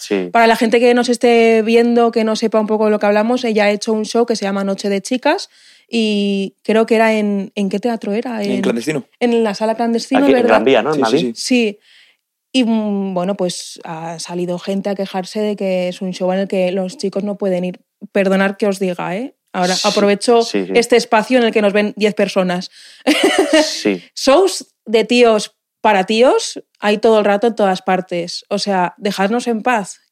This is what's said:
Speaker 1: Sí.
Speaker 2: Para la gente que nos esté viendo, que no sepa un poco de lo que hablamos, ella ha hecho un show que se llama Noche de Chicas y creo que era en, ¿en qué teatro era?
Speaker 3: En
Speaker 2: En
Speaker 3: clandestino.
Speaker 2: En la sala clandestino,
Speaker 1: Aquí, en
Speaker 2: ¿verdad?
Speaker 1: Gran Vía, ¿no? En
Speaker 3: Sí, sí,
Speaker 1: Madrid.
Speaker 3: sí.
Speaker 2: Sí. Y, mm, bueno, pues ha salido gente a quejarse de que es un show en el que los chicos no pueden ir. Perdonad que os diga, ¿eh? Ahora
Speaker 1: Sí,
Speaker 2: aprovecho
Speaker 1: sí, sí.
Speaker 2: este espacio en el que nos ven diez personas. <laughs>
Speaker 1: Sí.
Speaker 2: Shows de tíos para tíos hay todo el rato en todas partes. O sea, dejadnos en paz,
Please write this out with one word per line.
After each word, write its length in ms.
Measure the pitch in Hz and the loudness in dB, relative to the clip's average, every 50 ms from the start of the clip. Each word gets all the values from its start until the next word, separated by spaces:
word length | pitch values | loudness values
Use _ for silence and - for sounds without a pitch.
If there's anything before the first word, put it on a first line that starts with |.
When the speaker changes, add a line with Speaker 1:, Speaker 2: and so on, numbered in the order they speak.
Speaker 1:
Sí. 300 | - - 208 190 185 175 | -6 -4 -2 -2 -2 0
Speaker 2:
Para 160 | 175 233 233 226 | 2 4 4 4
la 80 | 226 | 4
gente 240 | - 240 226 233 240 | 2 2 2 2 4
que 120 | 247 240 240 | 4 4 4
nos 140 | 247 233 247 | 4 2 0
esté 540 | 240 - - 240 233 233 226 226 226 226 | -2 2 2 4 4 6 6 4 4 2
viendo, 480 | 214 226 226 233 240 240 233 233 233 233 | 2 4 4 4 4 4 4 4 2 2
que 140 | 226 233 220 | 2 0 0
no 100 | 220 220 | 0 -2
sepa 240 | - 233 214 - 220 | -2 -2 0 0 0
un 80 | 214 | 0
poco 200 | 208 214 214 220 | 0 0 0 2
de 40 | 214 | 2
lo 80 | 214 208 | 0 2
que 80 | 214 | 2
hablamos, 380 | 208 208 208 214 226 247 254 254 | 2 2 2 2 0 0 -2 -2
ella 220 | 233 214 208 202 | 0 0 2 2
ha 40 | 202 | 2
hecho 220 | 208 202 - 233 | 0 -2 -2 -2
un 120 | 220 214 214 | -2 -2 -2
show 220 | 196 - 226 233 | -2 0 0 0
que 80 | - 226 | 0 -2
se 120 | - 208 | -4 -2
llama 180 | 196 196 196 196 | -4 -4 -2 -2
Noche 240 | 196 196 - - 202 | -4 -4 -4 -2 -2
de 120 | 196 196 | -2 -2
Chicas 480 | 196 - 254 247 - 285 330 381 - - _ _ _ - - _ _ - | -2 -4 -4 -2 0 0 0 0 -4 -12 _ _ _ -20 -20 _ _ -6
y 680 | - 233 220 214 208 202 202 202 196 196 196 190 _ _ - | -2 -2 0 0 0 0 0 -2 -2 -2 -4 -6 _ _ -4
creo 220 | - 214 220 226 | 0 2 2 2
que 100 | 226 233 | 2 2
era 160 | 220 226 220 220 | 2 2 2 2
en, 380 | 214 214 208 202 196 190 - - | 0 0 -2 -2 -2 -4 -6 -6
¿en 140 | 208 202 190 | -4 -4 -2
qué 100 | 196 202 | -2 -2
teatro 360 | - 240 226 - - 214 202 | -4 -4 -4 -4 -4 -4 -4
era? 280 | 226 247 254 233 220 | -4 -4 -6 -6 -6
Speaker 3:
En 80 | 202 202 | -4 -2
Speaker 2:
En 100 | 196 196 | -2 -2
Speaker 3:
clandestino. 420 | 190 - - 117 117 147 156 143 - _ _ - | 0 -2 -2 -2 -4 -4 -4 -6 -6 _ _ -2
Speaker 2:
En 240 | 240 240 233 233 226 | 0 2 2 2 0
la 100 | 214 196 | 0 -2
sala 200 | - 220 220 220 | -2 -2 -4 -2
clandestino, 460 | 226 233 233 233 226 - - 262 254 | -2 -2 -2 -2 -2 -2 0 0 2
Speaker 1:
Aquí, 80 | 285 277 | 4 4
en 60 | 269 247 | 4 4
Speaker 2:
¿verdad? 100 | 240 226 | 4 4
Speaker 1:
Gran 160 | 110 107 110 | 2 4 4
Vía, 180 | 131 135 107 | 4 2 4
¿no? 80 | 104 147 | 2 0
En 40 | 156 | 0
Speaker 3:
Sí, 40 | 147 | 0
sí, 40 | |
Speaker 1:
Madrid. 300 | 117 110 123 156 - - 113 | 0 0 0 0 0 -2 -6
Speaker 3:
sí. 60 | - - | -6 -4
Speaker 2:
Sí. 340 | - 254 247 233 208 202 _ _ _ _ _ _ _ _ _ _ _ _ _ _ _ | 0 0 2 2 0 -4 _ _ _ _ _ _ _ _ _ _ _ _ _ _ _
Y, 120 | - 262 247 | -2 0 0
mm, 500 | 220 226 220 214 208 202 196 196 196 185 | 2 0 0 0 -2 -2 -2 -4 -4 -4
bueno, 220 | 175 175 190 202 | -4 -2 -2 -2
pues 440 | - 185 180 - - - - - - - | -2 -2 -4 -4 -6 -12 -14 -16 -16 -14
ha 340 | 180 165 160 165 165 170 160 | -14 -12 -10 -10 -12 -12 -12
salido 400 | - - 175 180 175 175 175 175 | -12 -10 -6 -6 -4 -4 -6 -6
gente 300 | - - 196 196 - 202 | -4 -4 -4 -4 -2 -4
a 40 | 196 | -4
quejarse 440 | 196 196 190 - 185 180 - - 214 | -4 -6 -6 -6 -8 -8 -6 -6 -4
de 140 | 214 208 208 | -2 -2 -2
que 320 | 202 202 190 185 185 180 180 | -4 -4 -2 -2 -2 -2 -4
es 120 | 180 - | -6 -6
un 120 | 196 185 | -8 -8
show 200 | 180 - 185 180 | -6 -4 -2 -2
en 80 | 185 190 | -2 -2
el 80 | 196 190 | -2 -2
que 240 | 202 190 185 180 | -2 -2 0 0
los 240 | 180 196 185 185 - | -2 -2 -4 -6 -8
chicos 260 | - - 190 - 196 | -6 -6 -6 -4 -4
no 140 | 190 208 202 | -6 -6 -6
pueden 280 | 196 208 196 180 180 180 | -4 -2 -2 -2 -2 -4
ir. 160 | 180 185 - _ _ _ _ - - | -6 -8 -10 _ _ _ _ -16 -6
Perdonad 440 | - 208 190 190 190 190 196 - 196 | -2 0 0 2 2 2 2 0 -2
que 100 | - 226 | -2 -2
os 120 | 202 190 190 | -2 -2 -2
diga, 340 | 202 180 175 175 170 165 180 | -4 -4 -4 -4 -6 -6 -6
¿eh? 200 | 208 254 - _ _ _ _ | -8 -8 -10 _ _ _ _
Ahora 220 | - 185 180 180 185 | -4 -2 -2 0 0
Speaker 1:
Sí, 120 | - - 208 | 0 0 0
Speaker 2:
aprovecho 540 | - 208 202 202 202 202 - - 233 233 | 0 2 2 2 2 0 2 2 4 4
Speaker 1:
sí, 220 | 233 - - 202 190 | 2 0 -2 -4 -4
sí. 60 | 175 190 | 0 0
Speaker 2:
este 220 | 233 233 - 240 | 0 2 4 2
espacio 420 | 233 226 - 240 214 208 - 254 254 | 2 2 2 0 0 2 2 2 2
en 60 | 233 | 2
el 80 | 220 | 2
que 80 | - 220 | 0 2
nos 100 | 208 202 | 0 2
ven 200 | 190 208 208 208 - | 2 0 -2 -2 -2
diez 180 | 202 208 214 202 | 0 -2 -2 0
personas. 560 | - 202 190 - 202 185 180 180 180 180 - _ - - - - - - | 0 -2 -2 0 -2 -2 -2 -2 -6 -8 -10 _ -20 -20 -20 -16 -6 -2
<laughs> 60 | 254 311 - - 302 - - 320 - - 311 302 | 0 0 2 2 0 2 2 0 2 2 2 2
Speaker 1:
Sí. 380 | 311 - - - 208 196 175 - - - | 0 -4 -4 -2 -2 -2 -2 -6 -14 -12
Speaker 2:
Shows 600 | - - 269 269 339 392 359 - - - _ _ _ - | -4 2 2 4 4 4 2 0 -4 -12 _ _ _ -10
de 180 | - 214 226 214 | -2 0 0 2
tíos 520 | 226 247 240 240 226 220 208 214 - _ _ _ _ _ _ | 2 4 4 6 4 4 2 0 -6 _ _ _ _ _ _
para 240 | - 220 208 190 185 | 0 2 2 2 2
tíos 580 | 190 220 220 240 277 415 453 - - - - - _ _ - | 0 2 4 4 4 4 2 -2 -4 -12 -14 -18 _ _ -6
hay 200 | - 208 208 208 | -2 -2 -2 2
todo 200 | - 226 220 214 | 2 4 4 4
el 60 | 208 | 4
rato 220 | 208 202 202 214 | 2 2 2 0
en 80 | 233 214 | -2 0
todas 280 | - 208 190 185 185 | 0 0 0 0 -2
partes. 640 | - - 185 180 180 - 180 175 170 175 - - - - | -2 -2 -2 -2 -2 -4 -6 -6 -6 -8 -10 -12 -10 -6
O 100 | 202 196 | -6 -6
sea, 360 | - 202 196 185 180 175 - - | -4 -2 0 0 0 -2 -4 -4
dejadnos 480 | 202 208 196 - 190 196 233 240 240 | -6 -6 -2 0 -2 0 0 -2 -2
en 160 | 240 233 220 | -2 -4 -2
paz, 380 | - 247 247 214 190 - - _ _ _ | 0 0 -2 -2 -2 -6 -12 _ _ _